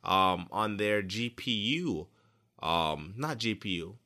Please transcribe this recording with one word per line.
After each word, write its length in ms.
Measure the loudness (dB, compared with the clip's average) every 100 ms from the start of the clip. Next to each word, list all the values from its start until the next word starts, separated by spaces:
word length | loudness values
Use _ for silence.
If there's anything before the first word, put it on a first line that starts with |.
um, 440 | 4 6 6 4 -2
on 260 | -2 0 0
their 260 | 2 2
G 260 | 0 -4 -6
P 220 | -6 -4
U, 560 | -2 0 0 0 -4 -6 _ _ _ _ -8
um, 500 | 0 2 2 -2 -6 -8
not 220 | -6 -2
G 160 | -2
P 160 | -2 -2 -4
U 220 | -6 -12